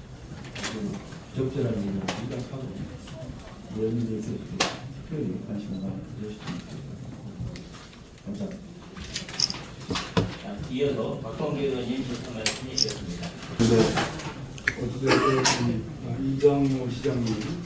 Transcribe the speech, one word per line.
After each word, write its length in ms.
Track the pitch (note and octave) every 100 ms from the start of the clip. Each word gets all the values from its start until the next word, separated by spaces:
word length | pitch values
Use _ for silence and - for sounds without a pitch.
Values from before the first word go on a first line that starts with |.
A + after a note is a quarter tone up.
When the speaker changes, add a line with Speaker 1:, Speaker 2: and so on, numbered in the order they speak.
| - - - - - -
Speaker 1:
그 360 | - G#3+ G3+ - - - - -
부적절한 420 | C3 C#3+ A#2 G#2
얘기를 240 | G2 F#2+ -
생각하고 600 | - B2 A#2+ - C3+ - - - - - B2+ B2+ - - - - G#2
의원님들께서 580 | A2 A#2 A2+ A2 A#2 - - - - - C3 - -
특별히 160 | D3+ B2 - A2
관심을 340 | G2+ G2+ F#2+
많이 160 | F#2+ F#2+
가져주시면 580 | - A2 G#2+ - - -
좋겠습니다. 320 | - - - - - - - - - - - - - - - - -
감사합니다. 420 | G#3 F#3+ F#3 - - - - - - - - - - - - - - - - - -
Speaker 2:
자, 160 | G3+ G3+ C3+
이어서 480 | B2+ C#3+ A2+ A#2 -
박범계 420 | A2+ - D3+ C#3
의원님 420 | C#3 B2+ A2+ C3 B2+ A#2+ -
말씀해 420 | A2+ - - B2+ -
주셨습니다. 540 | - - - - - - - -
Speaker 3:
네. 40 | A2+ A2+ - - - - - - - - - -
어쨌든 280 | B2 C3 C3+
이, 720 | B2+ C3 C3 A#2+ - A#2+ A2+ A2+ - B2
아, 120 | A#2+
이장호 680 | C3+ C3+ C#3+ C#3 C3+ C3 B2
시장님, 440 | A2+ C#3+ A#2+ A2+ G#2+ - E3+